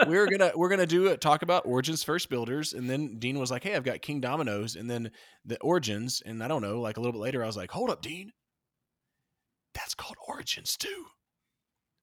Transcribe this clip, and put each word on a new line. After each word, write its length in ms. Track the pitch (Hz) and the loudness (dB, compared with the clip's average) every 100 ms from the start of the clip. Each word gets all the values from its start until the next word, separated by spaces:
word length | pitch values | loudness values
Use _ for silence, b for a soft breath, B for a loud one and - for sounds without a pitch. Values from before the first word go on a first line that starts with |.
| 147 | 6
we're 200 | 175 202 | 6 6
gonna, 240 | 196 180 160 | 6 4 4
we're 120 | 180 | 4
gonna 180 | 196 175 | 4 4
do 220 | 175 190 | 6 6
it, 140 | 156 | 4
talk 200 | 151 151 | 4 4
about 240 | 170 180 - | 6 2 4
Origins 380 | 127 135 160 | 2 2 -2
First 260 | - 170 - | 0 -2 0
Builders, 440 | 123 113 139 151 | -2 -2 -2 -4
and 160 | - 127 | -4 -4
then 280 | 135 151 110 | -2 -4 -4
Dean 200 | 123 139 | -4 -2
was 100 | 127 | -2
like, 140 | 127 | -2
"Hey, 120 | 196 190 | -2 -2
I've 80 | 127 | -2
got 160 | 117 | -4
King 180 | - 147 | -4 -4
Dominoes," 560 | 123 151 131 104 110 85 | -2 -2 -2 -2 -4 -6
and 140 | 117 | -6
then 220 | 120 110 b b b - | -4 -6 b b b -10
the 120 | 117 | -4
Origins, 600 | 139 175 117 104 123 - - | 2 2 2 -4 -2 -6 -6
and 180 | 113 | -8
I 60 | 117 | -4
don't 120 | 151 | -2
know, 200 | 104 113 | -2 -4
like, 160 | 113 107 | -4 -4
a 20 | |
little 140 | 120 | -4
bit 80 | 117 | -2
later, 200 | 113 127 | -4 -2
I 40 | 113 | -4
was 80 | 104 | -6
like, 160 | 90 | -8
"Hold 180 | 165 240 | -4 -2
up, 120 | 165 | -2
Dean. 320 | 170 170 196 _ _ _ _ _ _ _ _ _ _ _ _ _ _ | -6 -10 -14 _ _ _ _ _ _ _ _ _ _ _ _ _ _
That's 200 | - - - | -12 -8 -10
called 220 | - - - | -10 -14 -12
Origins 480 | - - - - - | -10 -6 -6 -4 -6
too." 280 | 403 392 320 _ _ _ _ _ _ _ _ _ | -6 -10 -14 _ _ _ _ _ _ _ _ _